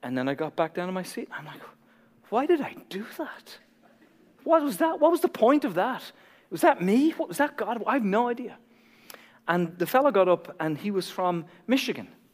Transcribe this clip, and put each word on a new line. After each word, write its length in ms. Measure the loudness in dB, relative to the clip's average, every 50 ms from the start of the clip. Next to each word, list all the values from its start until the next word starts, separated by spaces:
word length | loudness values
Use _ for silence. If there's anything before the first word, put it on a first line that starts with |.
And 140 | -8 -6 -6
then 120 | -4 -4 -4
I 60 | -4
got 220 | -4 -6 -8 -2
back 180 | -4 -4 -4 -2
down 120 | -6 -6
to 60 | -6
my 100 | -6 -6
seat. 260 | -8 -8 -10 -12 -12 -10
I'm 140 | -12 -14 -14
like, 140 | -14 -18 -18 -20 -20 -20 _ _ _ _ _ _ _ _ _ _ -4
Why 160 | -2 -2 2
did 140 | 2 2 0
I 160 | 0 -6 -10 -14 -18 _
do 180 | -10 -10 -10 -10 -10 -12
that? 400 | -12 -12 -12 -16 -18 -20 -20 -20 _ _ _ _ _ _ _ _ _ _ _ _ _ _ _ _ -2
What 180 | 2 2 2
was 160 | 2 0 -2 0
that? 220 | 0 -2 0 4
What 100 | 4 4
was 100 | 4 4
the 80 | 0 -2
point 360 | 0 4 4 6 6 4 2
of 100 | 0 -2
that? 280 | 0 0 0 -2 -6 -8 -14 -20 _ -20 -20 -20 _ _ _
Was 100 | -6 2
that 220 | 4 4 4 4
me? 280 | 2 2 4 4 4 2
What, 160 | 0 -2 -6 -8
was 100 | -2 -2
that 180 | -2 -2 -2
God? 260 | -6 -6 -4 -4 -6 -2
I 80 | 0 0
have 100 | 0 0
no 240 | 2 2 2 2 0
idea. 300 | -2 -6 -8 -14 -14 -18 _ _ _ _ _ _ _ _ _ _ -20 -20 -20 -20 _ _ _ -2
And 300 | 0 0 0 -2 -2 -6
the 80 | -6
fella 260 | 2 2 4 4 6
got 160 | 6 6 6 6
up, 260 | 4 2 2 -8 -10 -6
and 180 | -4 -4 -4 -4
he 120 | -4 -4
was 200 | -2 -2 -4 -6
from 360 | -6 -4 -2 0 0 -2 -4 -8 -16 -20 -2
Michigan. 420 | 0 0 0 0 -2 -6 -8 -8 -16 -18 _ _ _